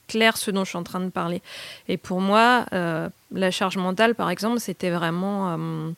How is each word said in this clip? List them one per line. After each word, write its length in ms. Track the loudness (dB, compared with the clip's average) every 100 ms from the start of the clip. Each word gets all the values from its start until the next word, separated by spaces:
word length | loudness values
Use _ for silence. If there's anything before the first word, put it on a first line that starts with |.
| -4
claire 280 | 4 4 4
ce 120 | 0
dont 140 | -2
je 60 | -2
suis 80 | -6
en 40 |
train 160 | -6 -6
de 120 | -4
parler. 300 | -4 -4 -4 -8 -16 -16 -12 -6
Et 120 | -6
pour 220 | -4 -2
moi, 460 | 4 6 6 4 2
euh, 360 | -2 0 -2 -4 -10 -10
la 200 | -2 0
charge 240 | 0 -2 0
mentale, 400 | 0 2 2 2
par 120 | -2
exemple, 280 | -2 -2 -2
c'était 320 | -4 -4 -2
vraiment, 640 | 0 0 0 -2 -2 -2
euh, 360 | -2 -4 -4 -6